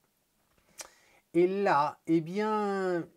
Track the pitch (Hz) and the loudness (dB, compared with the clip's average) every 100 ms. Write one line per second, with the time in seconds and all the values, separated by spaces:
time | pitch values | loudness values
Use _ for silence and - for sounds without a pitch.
0 | _ _ _ _ _ _ _ _ - _ | _ _ _ _ _ _ _ _ -20 _
1 | _ _ _ 170 180 196 196 151 151 - | _ _ _ 2 2 2 2 2 0 -4
2 | - 170 160 190 214 214 202 196 185 175 | 0 0 0 -4 -2 -2 -2 -2 -2 -2
3 | - | -6